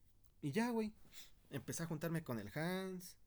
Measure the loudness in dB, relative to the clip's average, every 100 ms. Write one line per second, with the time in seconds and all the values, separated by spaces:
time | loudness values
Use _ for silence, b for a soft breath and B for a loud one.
0 | -20 -20 -20 -4 0 4 4 4 2 -2
1 | -12 B B B -6 -4 -2 -2 0 0
2 | 2 2 2 -2 -2 0 2 2 0 -4
3 | -8 -12